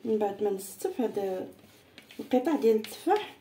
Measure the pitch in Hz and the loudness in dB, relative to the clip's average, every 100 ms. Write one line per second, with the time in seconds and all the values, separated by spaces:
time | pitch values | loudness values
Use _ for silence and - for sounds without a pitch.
0 | 233 220 208 196 208 190 - - 370 - | 0 0 0 0 -2 -2 -6 -6 -6 -2
1 | 220 - 196 185 - - - - - - | -2 0 -2 -4 -8 -14 -20 -20 -20 -20
2 | - - 220 254 285 302 226 220 - - | -20 -14 0 2 2 4 4 4 0 -6
3 | - 415 - - | 0 0 0 -14